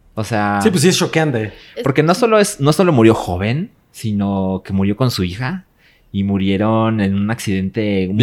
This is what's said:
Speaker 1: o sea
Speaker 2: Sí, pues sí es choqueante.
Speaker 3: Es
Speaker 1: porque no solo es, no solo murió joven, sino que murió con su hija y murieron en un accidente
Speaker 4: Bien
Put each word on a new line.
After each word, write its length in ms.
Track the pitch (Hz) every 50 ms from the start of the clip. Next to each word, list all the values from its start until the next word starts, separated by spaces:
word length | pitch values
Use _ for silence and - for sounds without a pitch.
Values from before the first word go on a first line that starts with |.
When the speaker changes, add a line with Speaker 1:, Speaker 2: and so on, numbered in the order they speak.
| _ _ -
Speaker 1:
o 100 | 110 107
sea 340 | - 117 104 104 104 104 101
Speaker 2:
Sí, 80 | 101 220
pues 100 | 180 170
sí 80 | 131 185
es 80 | 180 180
choqueante. 560 | 180 - - 160 156 151 127 113 110 101 - - - - -
Speaker 3:
Es 80 | - 247
Speaker 1:
porque 200 | 131 131 151 151
no 100 | 165 180
solo 220 | 214 247 226 220 214
es, 220 | 202 - - -
no 140 | 139 147 151
solo 180 | - 196 180
murió 220 | 156 120 113 113 110
joven, 560 | - - - 87 90 98 107 123 151 196 - _ _ _ _
sino 680 | - - - 113 104 101 101 101 101 95 95 95 95 92 -
que 80 | - 95
murió 220 | 95 98 98 104 -
con 120 | 131 123
su 140 | - - 92
hija 420 | 87 90 107 127 135 185 185 - _ _ _ _ _ _ _ _ _ -
y 100 | 101 98
murieron 760 | 101 98 98 95 98 98 95 104 110 113 110 110 113 113 110
en 120 | 101 98 98
un 160 | 101 101 104
accidente 760 | 113 - - 110 95 95 95 95 - 117 107 104 101 95 92 90
Speaker 4:
Bien 40 | 98 107